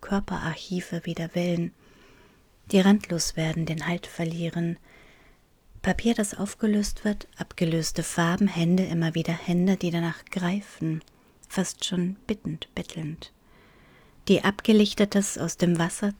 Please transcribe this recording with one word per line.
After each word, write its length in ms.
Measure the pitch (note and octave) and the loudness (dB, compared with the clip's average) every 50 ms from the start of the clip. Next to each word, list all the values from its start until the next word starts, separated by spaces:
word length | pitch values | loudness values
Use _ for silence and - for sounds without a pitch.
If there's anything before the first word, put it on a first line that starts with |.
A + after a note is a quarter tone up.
Körperarchive 1040 | - - G3+ G3 G3+ - F#3 - - D#3+ D#3 - - - F#3 F3+ - - - E3+ - | -6 -4 -2 -2 -2 -4 -6 -6 -4 -6 -6 -8 -8 -6 -6 -6 -6 -6 -8 -8 -6
wider 280 | F3 E3 - E3 E3 - | -6 -6 -6 -6 -4 -4
Willen, 380 | F3 F3 F3+ F3 E3 E3+ F3 - _ - - - - - - - - - - _ _ _ _ _ _ _ - | -2 0 0 0 0 -2 -4 -6 _ -20 -20 -20 -20 -20 -20 -20 -20 -20 -20 _ _ _ _ _ _ _ 2
die 80 | - F#3+ | 4 6
randlos 560 | F#3 G3 G#3 G#3 - - F3 E3 - - - | 8 8 6 6 4 -2 -2 -2 -2 -2 -2
werden, 300 | E3 D#3+ D#3+ D#3+ E3 D#3+ | -2 -2 -2 -2 -2 -2
den 220 | D#3+ D#3+ E3 D3+ E3+ | -2 -2 -4 -2 -4
Halt 200 | F3 F3 - - | -4 -4 -6 -10
verlieren. 720 | - - E3+ E3 E3 E3+ E3+ E3 - E3+ E3+ E3+ F3 - - - - - - - - - - - - _ _ _ _ _ _ _ - - | -8 -6 -4 -4 -4 -4 -4 -4 -2 -2 -2 -2 -4 -6 -10 -18 -20 -20 -20 -20 -20 -20 -20 -20 -20 _ _ _ _ _ _ _ -18 -4
Papier, 340 | - F#3+ F#3 - - A#3 A#3 | -2 0 0 2 2 2 2
das 180 | - G#3 G3+ - | 2 -2 -4 -4
aufgelöst 720 | - G3 G3+ - - - G#3+ G#3 G#3 G#3 - - - - | -6 -8 -8 -4 -2 0 2 2 2 0 -2 -4 -4 -2
wird, 220 | G#3+ G3+ - - - - - | -4 -4 -4 -8 -14 -14 -14
abgelöste 640 | - - - - F3+ D#3+ D#3+ E3 D#3 - - - | -14 -12 -4 -2 0 0 2 0 0 -2 -4 -4
Farben, 460 | D#3+ - - - E3+ E3+ F3 F3 G3+ F#3+ | -4 -2 0 0 2 2 2 2 2 2
Hände, 380 | F3 E3 E3+ E3+ F3+ F#3 F#3 | 2 2 2 4 4 4 2
immer 280 | - E3+ E3 E3 D#3+ D#3+ | 2 0 0 0 0 0
wieder 200 | E3 D#3+ - D3+ | -2 -2 -2 -4
Hände, 440 | - - - F3 F3 F3+ F#3+ F#3+ F#3 | -4 -2 0 2 2 4 4 2 2
die 140 | - F3 | 0 -2
danach 340 | E3 E3+ E3+ E3 E3 - - | 0 0 -2 -2 -4 -6 -12
greifen, 800 | - - F#3 F3+ F3 F#3+ G3+ G3+ - - - D#3 D#3+ D#3 D#3 - - _ _ _ _ _ _ - _ | -8 -6 -2 -2 0 -2 -2 -4 -8 -8 -6 -4 -4 -4 -4 -6 -12 _ _ _ _ _ _ -20 _
fast 380 | - F#3+ F3+ - - - - | -4 -4 -4 -4 -4 -8 -6
schon 300 | - F#3 F3+ F3 F3+ F#3+ - - | -4 -2 -2 -2 -2 -4 -6 -6
bittend, 480 | - G#3+ G3+ - E3 D#3 D#3 - - _ | -8 -8 -6 -6 -8 -8 -8 -10 -12 _
bettelnd. 580 | - E3+ - - E3 D#3+ D3 D#3+ - - - - _ _ _ - - - - - - - - - - - - _ - - - | -10 -10 -10 -10 -10 -8 -8 -10 -10 -14 -20 -20 _ _ _ -20 -20 -20 -20 -20 -20 -20 -20 -20 -20 -20 -20 _ -8 2 4
Die 160 | G3 - - | 4 4 4
Abgelichtetes 920 | G3 G3+ - - - A3 G#3+ G#3 G#3 - - G#3 G3+ - G3+ G3 - - - | 2 0 0 4 6 6 6 6 4 4 2 0 2 2 0 0 0 -2 -4
aus 200 | D3 E3 - - | -4 -6 0 0
dem 200 | F3+ F3 F3 E3 | 2 2 4 2
Wasser 360 | E3 E3+ - - G#3+ G#3 G3+ | 2 -2 -2 -2 -4 -4 -4